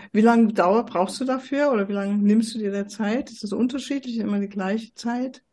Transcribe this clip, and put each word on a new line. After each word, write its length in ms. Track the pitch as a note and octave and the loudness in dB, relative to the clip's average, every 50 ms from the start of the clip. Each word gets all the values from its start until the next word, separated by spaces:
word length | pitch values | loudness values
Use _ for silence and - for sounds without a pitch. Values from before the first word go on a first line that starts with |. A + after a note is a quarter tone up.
| - - | -12 -2
Wie 100 | - G#3 | 2 4
lange 300 | G#3+ A#3 A#3 A#3 A3+ G#3 A3+ | 6 6 6 6 4 4 4
Dauer 320 | G#3 F3 F3+ G3+ A#3 A#3 | 2 2 4 4 2 0
brauchst 340 | - - F3 F#3 C#4+ - - | 0 0 -2 0 -2 -2 -4
du 40 | C4 | -2
dafür 460 | C4 B3+ C4 C4 - C#4 C#4 D4 D4 | -2 -2 -4 -4 -4 -2 0 2 2
oder 160 | B3 G#3+ G3 | 2 0 0
wie 60 | G3+ G3+ | -2 -4
lange 220 | G3 G3 G3+ G#3 | -4 -2 -2 0
nimmst 360 | G#3 G3+ G3+ G#3 A3+ A3+ A3+ - | 2 4 4 4 4 2 0 -4
du 60 | A3 | -6
dir 120 | G#3+ G3 | -6 -4
da 140 | G3 G3+ G3+ | -4 -4 -6
Zeit? 440 | G3+ - - G#3+ G#3 A3 C4+ - - | -6 -6 -4 -2 -2 -2 -2 -4 -6
Ist 120 | - - - | -12 -12 -8
das 100 | G3+ G3 | -6 -2
unterschiedlich, 640 | - A#3+ B3 C#4 C4+ B3+ - C#4 C#4 B3+ B3 A#3 | -2 -2 -2 -2 -6 -6 -6 -6 -6 -6 -6 -6
immer 220 | A3+ G3+ G3+ G3+ G3+ | -4 -2 -2 -2 -2
die 100 | G3+ G3 | -2 -4
gleiche 440 | G3+ G3+ F#3 F#3+ G#3 A3+ A3+ - _ | -4 -4 -4 -2 -2 -4 -6 -10 _
Zeit? 500 | - - A#3 A#3+ B3 B3+ C4 B3+ - _ _ | -8 -6 -6 -4 -4 -6 -6 -8 -14 _ _